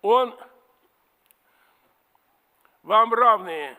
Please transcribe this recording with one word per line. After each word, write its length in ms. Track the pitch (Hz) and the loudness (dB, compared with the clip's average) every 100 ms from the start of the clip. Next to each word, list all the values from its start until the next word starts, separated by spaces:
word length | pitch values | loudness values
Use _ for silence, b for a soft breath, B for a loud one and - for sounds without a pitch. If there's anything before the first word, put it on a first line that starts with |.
он 340 | 202 240 247 - - _ _ _ _ _ _ _ _ _ _ _ _ _ _ _ _ _ _ _ _ _ _ _ | 2 0 0 -8 -20 _ _ _ _ _ _ _ _ _ _ _ _ _ _ _ _ _ _ _ _ _ _ _
вам 320 | 156 214 226 | 0 0 2
равный. 640 | 233 240 214 185 160 143 | 2 2 2 -4 -10 -12